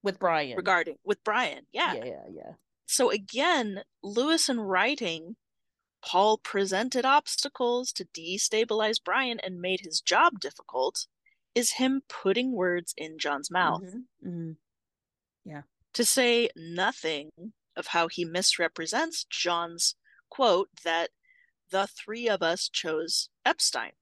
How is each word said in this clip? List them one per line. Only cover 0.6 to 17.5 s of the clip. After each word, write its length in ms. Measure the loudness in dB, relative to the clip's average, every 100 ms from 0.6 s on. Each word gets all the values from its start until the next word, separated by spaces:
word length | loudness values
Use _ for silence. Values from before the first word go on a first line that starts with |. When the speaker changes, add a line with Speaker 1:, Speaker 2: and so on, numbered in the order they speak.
| 2 2 2 -6
Speaker 2:
with 220 | -4 -2
Brian, 420 | 0 0 0 -6 _
yeah. 220 | -2 -2
Speaker 1:
Yeah, 100 | -2
yeah, 200 | -6 -10 -14
yeah. 220 | -16 -16 -20 _ _
Speaker 2:
So 260 | -2 2 4
again, 760 | 2 -2 0 2 2 0 -6 -14 _
Lewis 480 | -4 0 2 2 2
in 100 | 0
writing, 760 | 2 2 4 2 -2 -4 -10 -16 _ _ _ _ _ _
"Paul 320 | 0 4 4 4
presented 720 | 0 0 2 0 0 2 6
obstacles 840 | 4 4 -4 -4 -2 0 0 -2
to 120 | -8
destabilize 1000 | -10 -12 -6 -2 0 2 2 2 2 0
Brian 380 | 0 0 0 -4
and 220 | -8 -6
made 180 | -4 -4
his 220 | -4 -4
job 380 | 2 4 4 2
difficult," 680 | -10 -12 -6 0 0 -2 -10 _ _ _ _
is 180 | 0 0
him 300 | 2 2 2 -4
putting 460 | -4 0 2 0
words 400 | 0 0 0 -4 -10
in 200 | -12 -6
John's 320 | -4 -4 -2
mouth. 320 | 2 2 0
Speaker 1:
Mm-hmm. 460 | -6 -12 -16 _ -10
Mm-hmm. 240 | -8 -8 -10 _ _ _ _ _ _ _ _ -16
Yeah. 160 | -14 -16 _ _
Speaker 2:
To 100 | -2
say 460 | 2 4 4 4 2
nothing 760 | -4 -10 -2 -2 -2 -6 -6 -8 _ -18